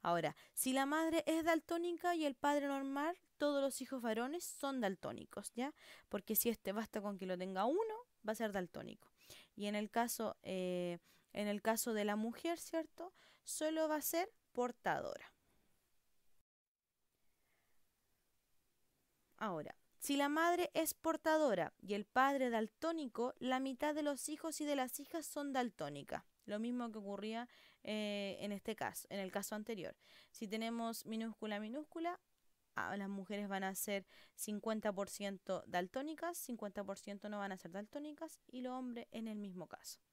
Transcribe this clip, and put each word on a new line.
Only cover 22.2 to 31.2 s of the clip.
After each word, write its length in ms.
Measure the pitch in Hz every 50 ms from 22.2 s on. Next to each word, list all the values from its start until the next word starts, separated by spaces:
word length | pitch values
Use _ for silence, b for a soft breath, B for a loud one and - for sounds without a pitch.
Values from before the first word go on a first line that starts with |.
| 262 277 277 277 262 247
daltónico, 840 | 233 220 220 214 _ _ - 330 339 320 294 240 _ - 233 254 - _
la 200 | 240 254 254 262
mitad 360 | 269 269 262 - 294 302 302
de 80 | 311 302
los 260 | 294 285 254 - -
hijos 320 | 311 - - 320 311 -
y 40 | 302
de 100 | 294 285
las 240 | 277 254 247 - -
hijas 260 | 285 - - 330 294
son 260 | - - 294 285 185
daltónicas. 720 | - 254 247 233 - - 156 143 147 143 135 - - - - _ _ _ _
Lo 140 | - 202 214
mismo 320 | 226 240 247 247 240 233
que 80 | 214 220
ocurría, 500 | 202 196 202 196 202 220 220 233 240 247 B B B B B B _
eh, 540 | - 214 214 214 208 202 202 202 196 185 -
en 120 | - 202
este 240 | 202 196 _ - 214
caso, 320 | - - 101 - - - -
en 100 | - 202
el 120 | 190 180
caso 240 | - 202 196 - 214
anterior. 400 | 214 214 - 226 190 156 - - B B B B B B B
Si 160 | B - 233
tenemos 580 | 190 208 220 226 226 233 233 233 226 226 - -
minúscula, 520 | - 220 220